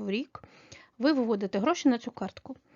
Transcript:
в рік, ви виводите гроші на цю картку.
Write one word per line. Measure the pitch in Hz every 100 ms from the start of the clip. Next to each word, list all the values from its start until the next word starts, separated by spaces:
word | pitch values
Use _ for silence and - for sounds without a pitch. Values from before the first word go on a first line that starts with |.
в | 208
рік, | 208 294 - - - - - - _
ви | 262
виводите | 277 226 208 196 202
гроші | 240 349 277
на | 240
цю | -
картку. | - 190 - - 262 _